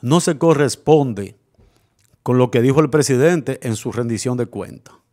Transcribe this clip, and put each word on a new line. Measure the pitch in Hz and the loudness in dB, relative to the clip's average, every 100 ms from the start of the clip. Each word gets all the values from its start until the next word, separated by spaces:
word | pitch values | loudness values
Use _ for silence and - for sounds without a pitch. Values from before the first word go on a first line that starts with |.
no | 120 165 | 2 0
se | 175 147 | 0 0
corresponde | 165 143 139 - - 151 135 101 98 - _ _ _ _ _ _ _ _ | 2 2 0 -2 2 2 2 -6 -10 -16 _ _ _ _ _ _ _ _
con | - 127 | -2 2
lo | 123 | 2
que | 123 | 2
dijo | 123 139 | 2 2
el | 151 | 2
presidente | 151 135 127 151 175 127 131 127 | 2 2 2 2 2 -4 -8 -6
en | 110 | -6
su | 123 | -6
rendición | 107 120 110 123 123 | -6 -6 -4 -4 -4
de | 117 | -6
cuentas. | 101 92 - - _ _ | -8 -12 -16 -20 _ _